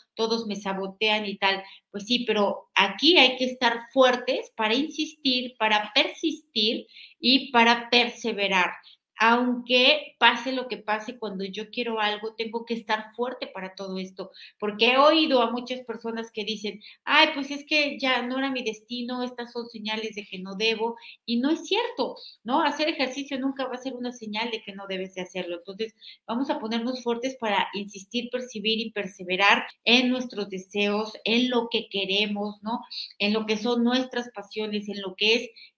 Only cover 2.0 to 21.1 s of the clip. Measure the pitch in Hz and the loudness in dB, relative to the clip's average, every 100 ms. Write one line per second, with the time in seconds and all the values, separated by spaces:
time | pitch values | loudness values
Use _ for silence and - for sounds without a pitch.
2 | 202 247 240 214 196 - - - 294 294 | 0 0 2 2 2 0 -2 2 2 4
3 | 294 349 254 254 254 247 240 233 - 269 | 6 8 6 4 -2 0 0 0 0 6
4 | 254 247 247 349 - - 214 247 302 - | 6 6 0 -4 -4 -2 0 2 0 -4
5 | 302 - 269 254 247 - 220 214 214 269 | -6 -2 0 0 -2 -2 2 2 2 2
6 | - - 330 - - 226 214 226 - - | 0 0 -4 -4 -6 0 2 0 -4 -18
7 | - _ 240 262 - 240 233 233 233 240 | -20 _ 4 4 4 6 6 4 4 2
8 | 240 - 233 202 196 185 170 - - _ | 2 0 -4 -2 0 2 0 -2 -16 _
9 | _ - 226 240 247 247 - 247 262 302 | _ 2 4 4 2 -2 2 4 6 4
10 | - - 233 233 269 262 247 202 - 214 | 0 4 4 4 0 -4 -4 -6 -2 -4
11 | 214 240 214 190 190 190 214 - 233 226 | -4 -8 -8 -6 -6 -8 -8 -6 -4 0
12 | 208 208 220 226 226 233 233 220 - 214 | 0 -2 -6 -8 -6 -6 -4 -4 -2 -2
13 | - - 247 247 269 190 185 190 196 190 | -2 -6 -6 -6 -10 -10 -12 -10 -8 -8
14 | 190 190 185 - - _ 208 208 233 262 | -8 -10 -14 -16 -20 _ -6 2 4 8
15 | 294 320 311 254 226 247 247 254 254 220 | 8 6 6 4 4 0 -6 -8 -8 -8
16 | 233 226 226 - 208 214 208 208 - - | -6 -6 -8 -6 -6 -6 -6 -10 -14 -14
17 | - 294 311 285 277 285 - 302 285 214 | 2 4 4 2 -6 -8 -2 0 0 -2
18 | 262 247 240 262 269 254 220 214 - 240 | 0 0 -2 -2 -2 -4 -6 -8 -10 -8
19 | 240 247 247 247 233 240 233 220 208 220 | -6 -6 -6 -8 -10 -10 -10 -10 -6 -6
20 | 220 202 208 190 190 196 220 220 226 233 | -6 -8 -12 -12 -10 -2 0 0 -2 -6
21 | - | -14